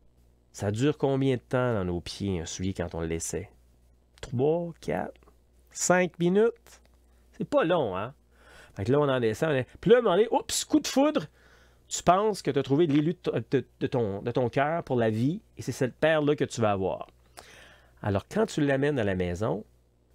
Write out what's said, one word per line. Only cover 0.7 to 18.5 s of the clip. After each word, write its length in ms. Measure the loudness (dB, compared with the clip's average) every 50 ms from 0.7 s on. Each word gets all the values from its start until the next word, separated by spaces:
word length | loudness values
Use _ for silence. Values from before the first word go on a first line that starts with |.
dure 300 | -2 0 0 0 0 0
combien 360 | 0 0 2 2 2 0 0
de 60 | -2
temps 320 | -4 -2 -2 0 0 0 0
dans 120 | 0 -2
nos 140 | -2 -2 -4
pieds, 420 | -6 -8 -10 -6 -4 -4 -2 -4
un 40 | -4
soulier, 300 | -6 -8 -6 -4 -4 -4
quand 180 | -4 -6 -6 -6
on 80 | -6
l'essaie ? 480 | -6 -4 -4 -4 -6 -6 -6 -6 -8 -10 -16 -20 _ _ _ _ _ _ _ _ _ _ _ _
Trois, 500 | -14 -8 -4 0 0 2 0 0 -2 -6 -10 -12
quatre, 380 | -8 -6 -4 -4 -6 -8 -10 -18 _ -20 -20 _ _ _ _ _ _ _
cinq 480 | -10 -4 0 2 2 2 2 0 -2 0
minutes ? 600 | 0 2 4 4 4 2 0 -4 _ -20 -20 -20 _ _ _ _ _ _ _ _ _ _
C'est 180 | _ -10 -6 -2
pas 140 | 0 2 2
long, 340 | 2 2 2 0 0 -2 -4
hein ? 160 | -6 -8 -10 _ _ _ _ -20 -20 -20 -20 -20 -20 -16 -10
Fait 80 | -6 -2
que 80 | 2
là, 80 | 2 2
on 100 | 4 2
en 120 | 2 2 2
essaie, 240 | 0 0 0 0 0
on 40 |
est... 160 | 0 0 -2 -4 -6 -2
Puis 80 | 4 4
là, 80 | 6 6
à 20 |
un 40 | 6
moment 120 | 4 4
donné, 120 | 4 4 2
oups, 340 | 2 -2 -2 -2 -6 -6 -2
coup 140 | 0 0 0
de 60 | 0
foudre, 400 | 0 2 2 4 4 2 0 -4 -6 _ _ -20 -20 -20 -20 -20 -20 _ _ _ -12
tu 160 | -10 -4 2
penses 400 | 4 4 4 4 0 -2 -2 -2
que 80 | -2
tu 80 | 0 0
as 40 | 0
trouvé 220 | 2 2 2 2
l'élu 300 | 4 2 2 0 0 -2 -4 -4
de, 200 | -4 -4 -4 -2 0
de, 160 | -2 -2 -2 -2 _ -6
de 80 | -6 -2
ton, 340 | 0 0 0 0 -2 -4
de 80 | -4 -4
ton 200 | -2 0 -2 0
cœur 340 | 0 0 0 0 0 -4 -4
pour 120 | -2 0
la 140 | 2 2 2
vie, 320 | 2 0 0 0 -2 -4 -8 _ _ -14
et 60 | -10
c'est 80 | -8
cette 240 | -4 -2 -2 -4 -2
paire-là 400 | 0 0 2 2 2 2 2 0
que 100 | 0 0
tu 160 | -4 -2 0
vas 100 | 0 0
avoir. 360 | 0 0 -2 -2 -4 -4 -8 -14 -18 _ _ _ -20 -20 -20 -20 -20 -20 -20 -20 -20 -20 -20 -20 _ -8 -4
Alors, 240 | -2 -2 -2 -2 -2
quand 180 | -2 -2 -2
tu 160 | 0